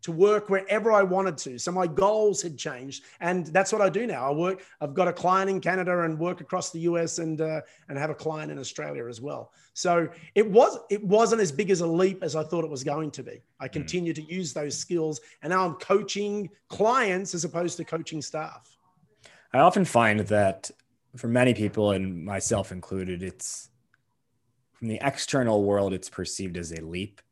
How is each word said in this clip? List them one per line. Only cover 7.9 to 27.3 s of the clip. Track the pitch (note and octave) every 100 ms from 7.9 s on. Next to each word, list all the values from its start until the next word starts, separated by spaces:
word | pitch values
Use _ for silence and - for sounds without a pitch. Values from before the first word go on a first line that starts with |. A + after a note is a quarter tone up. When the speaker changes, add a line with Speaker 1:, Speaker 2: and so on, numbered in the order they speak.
| C#3
Speaker 1:
have | D#3
a |
client | D3+ D#3 D#3 D3+
in | D3
Australia | B2+ - D3 C#3+ A#2+
as | A2+
well. | C3+ C#3 A2+ _ _
So | - F3 F3 D#3+ - -
it | - A3
was, | G3 D#4+ - -
it | G#3
wasn't | G#3 G#3 A3+ A3+
as | F#3+
big | C#3 F#3
as | F#3
a | E3+
leap | E3 F#3+ F#3+
as | F3 D#3
I |
thought | D#3 F3
it | D#3+
was | C#3
going | C3+ D3 D#3
to | -
be. | A#2 G2+ _ _
I | C3+
Speaker 2:
Mm. |
Speaker 1:
continue | D#3 D#3+ F3 E3+
to | D#3
use | D3+ F3+ E3+
those | D#3+ D3 B2
skills, | - F3 D#3 D3+ - _
and | -
now | F#3
I'm | F#3
coaching | C#3+ - G3+ G3+ G3+ G#3 G#3 F#3+ _ _
clients | - G#3+ B3+ A3+ F#3 G3
as | F3
opposed | D#3 E3 F3 E3
to |
coaching | D#3+ D#3+ D#3+ D#3+
staff. | C3+ D#3 D#3 - _ _ _ _ _ _ - - _
Speaker 2:
I | B2
often | D#3+ F#3+
find | F3 A#2 A2+ G#2+
that | G2+ G#2 G2 F#2+ - - _ _ _ B2+
for | A#2
many | A#2+ B2+
people, | G#2+ G#2+ A2 G#2
and | F#2+ F#2+ F2
myself | E2 G2 - A2 G2
included, | F#2 - F#2+ F#2 F2+
it's | F#2 - - - - _ _ _ _ _ _ _ _ _ _
from | _ A#2
the | G#2+
external | C#3 - - C#3+ A#2+ G#2+
world, | G2+ G2+ G2
it's | F#2 -
perceived | - F2+ - F#2+ F2
as | E2+
a | E2
leap. | D#2+ F2 G2+ - _